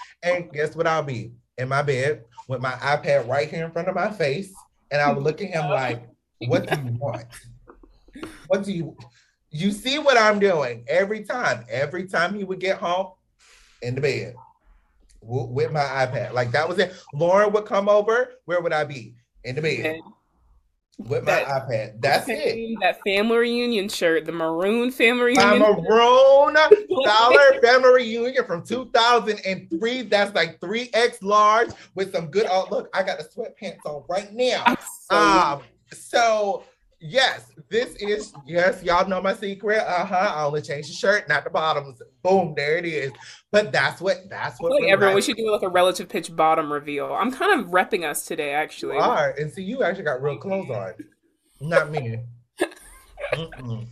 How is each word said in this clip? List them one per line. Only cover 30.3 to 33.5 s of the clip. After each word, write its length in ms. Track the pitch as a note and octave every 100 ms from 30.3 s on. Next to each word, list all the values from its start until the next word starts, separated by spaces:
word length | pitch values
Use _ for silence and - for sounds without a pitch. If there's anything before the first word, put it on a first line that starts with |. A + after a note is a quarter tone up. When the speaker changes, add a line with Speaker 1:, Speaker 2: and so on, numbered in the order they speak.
Speaker 1:
like, 260 | G3+ E3 -
three 300 | F3 A3+ B3
X 300 | A3 A#3+ B3
large 480 | F#3+ G#3 G#3+ A3 A3+ - -
with 180 | F#3 G3
some 140 | F3+ D#3+
good, 200 | G3 G#3+
oh, 180 | F#3 F3+
look, 200 | F#3 -
I 100 | F3+
got 140 | F#3+ D3+
the 60 |
sweatpants 600 | D#3 G3 G#3+